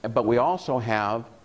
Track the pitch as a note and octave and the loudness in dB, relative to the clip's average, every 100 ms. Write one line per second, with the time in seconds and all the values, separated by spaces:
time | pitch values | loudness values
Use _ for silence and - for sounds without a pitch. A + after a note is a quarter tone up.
0 | A2+ A#2+ A2 A#2+ D3 F3+ - B2+ A2+ G#2+ | -2 0 2 2 2 -2 -2 -4 0 0
1 | G#2 A2+ - - | 0 -2 -6 -20